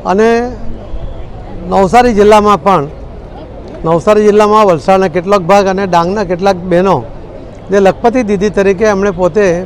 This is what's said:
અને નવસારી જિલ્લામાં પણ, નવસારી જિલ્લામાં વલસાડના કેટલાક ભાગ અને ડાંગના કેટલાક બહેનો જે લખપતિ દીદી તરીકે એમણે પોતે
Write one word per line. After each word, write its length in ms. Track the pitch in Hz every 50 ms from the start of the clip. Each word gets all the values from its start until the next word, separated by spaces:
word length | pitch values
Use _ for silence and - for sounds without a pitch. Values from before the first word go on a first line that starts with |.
| -
અને 240 | 190 185 202 220 233 233 233 240 247 247 - - - - - - - - - - - - - - - - - - - - - - 175
નવસારી 460 | 185 190 196 180 160 240 247 247 226
જિલ્લામાં 460 | 196 202 208 214 214 202 208 202 180 -
પણ, 200 | 196 190 165 139 151 - - - - - - - - - - - - - - - - - - -
નવસારી 440 | 160 170 165 - 214 214 208 214 208
જિલ્લામાં 380 | 202 208 214 208 208 220 214
વલસાડના 480 | 196 175 151 - 190 190 190 190 180 151
કેટલાક 260 | 180 170 190 202 202
ભાગ 220 | 170 160 202 202 196
અને 180 | 196 190 190 202
ડાંગના 380 | 190 170 170 170 175 196 220 202
કેટલાક 340 | 170 180 170 190 196 196 180 175 185
બહેનો 280 | 170 175 190 196 175 131 110 - - - - - - - - - - - - -
જે 80 | 190 202
લખપતિ 400 | 196 185 - - - 240 214 254
દીદી 280 | 247 196 208 185 196 214
તરીકે 360 | 170 202 196 196 196 175 220 185 185
એમણે 160 | 190 196 202
પોતે 360 | 185 170 185 175 156 214 202 185 165 175 190